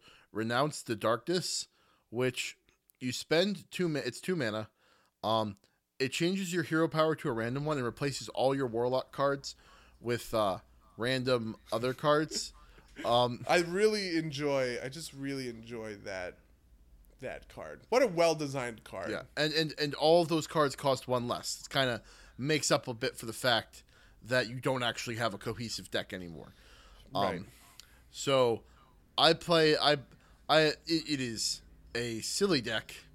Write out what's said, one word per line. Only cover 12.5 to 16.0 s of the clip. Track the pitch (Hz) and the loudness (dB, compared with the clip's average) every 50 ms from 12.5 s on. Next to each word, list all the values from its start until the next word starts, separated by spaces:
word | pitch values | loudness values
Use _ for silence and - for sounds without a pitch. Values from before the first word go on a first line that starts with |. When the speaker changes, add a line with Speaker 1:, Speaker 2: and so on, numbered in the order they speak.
| - - - - - - - - - - - | -12 -18 -20 -20 -20 -20 -20 -20 -12 -6 0
Speaker 1:
Um, | 107 120 120 123 120 123 - - | 2 4 4 4 2 0 -2 0
Speaker 2:
I | - 165 180 | 2 2 2
really | 170 170 175 196 214 214 214 208 196 185 165 | 2 2 0 2 2 2 2 0 -2 -2 -2
enjoy, | 165 160 160 135 139 151 143 139 135 131 123 120 - | -2 -2 -2 -4 -4 -2 0 0 0 0 0 -2 -4
I | - 131 | -6 -8
just | 131 165 156 - | -10 -10 -12 -14
really | - 139 139 139 139 135 131 123 | -12 -8 -8 -6 -6 -6 -6 -8
enjoy | 113 113 110 113 120 113 110 107 107 101 | -10 -12 -12 -12 -12 -10 -10 -10 -12 -10